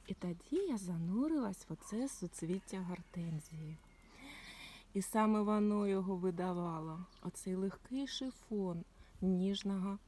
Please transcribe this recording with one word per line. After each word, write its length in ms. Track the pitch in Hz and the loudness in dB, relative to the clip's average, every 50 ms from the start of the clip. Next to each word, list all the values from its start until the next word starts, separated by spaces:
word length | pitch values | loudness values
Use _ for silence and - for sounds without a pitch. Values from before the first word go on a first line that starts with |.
| - | -8
І 80 | - 196 | -8 -6
тоді 420 | - - 180 165 170 - - 277 | -4 -4 -4 -4 -6 -4 -2 0
я 220 | 370 403 359 254 208 | 0 2 2 0 0
занурилась 880 | 190 180 175 165 165 170 190 226 277 311 330 294 240 202 185 - - - | 0 -2 -2 0 0 2 2 2 2 4 2 2 2 0 -2 -6 -8 -8
в 40 | 160 | -8
оце 360 | - - - 208 220 262 269 | -8 -6 -4 -2 -2 -2 -2
суцвіття 720 | - - 185 170 - - 165 160 185 190 - - - 190 | -2 -4 -6 -6 -4 -4 -2 0 0 -2 -2 -4 -6 -4
гортензії. 960 | 185 175 180 175 - - - 175 170 170 160 156 151 - 165 156 156 156 160 156 - - - - - - - - - - - - - - - - - - - - - - - | -4 -4 -4 -6 -8 -8 -6 -4 -2 -2 -2 -4 -6 -8 -10 -10 -8 -8 -10 -10 -14 -18 -20 -20 -20 -20 -20 -18 -18 -16 -16 -16 -16 -16 -16 -14 -16 -16 -16 -18 -16 -4 -2
І 80 | 196 190 | -2 0
саме 380 | - - 220 220 214 214 214 | 2 4 6 6 6 6 6
воно 460 | 208 208 214 208 208 208 208 208 208 | 6 4 4 4 4 4 4 4 4
його 300 | 202 196 190 185 190 190 | 4 2 2 2 0 0
видавало, 880 | 180 180 185 175 175 180 185 180 175 175 170 165 160 156 160 160 170 185 - - - - | 2 2 0 2 2 0 0 0 0 0 0 -2 -2 -4 -4 -6 -6 -8 -10 -14 -10 -8
оцей 320 | 180 - - - 190 185 | -8 -8 -6 -4 -4 -2
легкий 520 | 185 190 196 - - - - 254 269 277 | 0 0 -2 -2 -6 -8 -6 -4 -4 -2
шифон 800 | 262 - - 269 262 - - - - 220 208 190 185 175 170 175 - - - - - - - | -2 -4 -4 -4 -6 -6 -8 -8 -4 -2 0 0 0 -2 -2 -6 -8 -14 -20 -20 -20 -6 0
ніжного 800 | 185 185 185 180 185 196 196 196 - 196 196 190 185 196 196 202 - | 4 4 4 6 4 2 2 0 0 0 0 2 0 0 -2 -4 -6